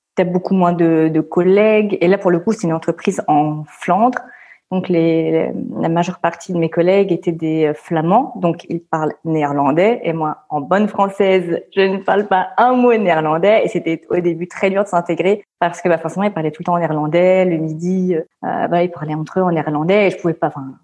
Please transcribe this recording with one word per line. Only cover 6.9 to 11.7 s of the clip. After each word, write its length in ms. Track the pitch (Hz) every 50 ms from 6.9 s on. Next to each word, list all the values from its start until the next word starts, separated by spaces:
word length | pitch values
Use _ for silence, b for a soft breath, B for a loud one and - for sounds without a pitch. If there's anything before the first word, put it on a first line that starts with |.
| 190 196 196 175
étaient 220 | 175 165 - 175 165
des, 340 | 165 160 160 156 160 156
euh, 60 | 151 151
Flamands. 600 | - - - 175 160 156 170 190 233 277 - -
Donc, 280 | 196 180 170 165 170 - -
ils 120 | 160 170
parlent 320 | - _ - 160 156 151 - - -
néerlandais. 720 | 165 160 156 147 143 143 143 139 139 143 160 185 214 240 240 -
Et 100 | - 165
moi, 260 | 165 156 156 147 - _ -
en 120 | 151 151
bonne 260 | 139 131 180 196 214
française, 760 | 208 - - 202 202 196 - 202 190 190 185 175 170 170 - - -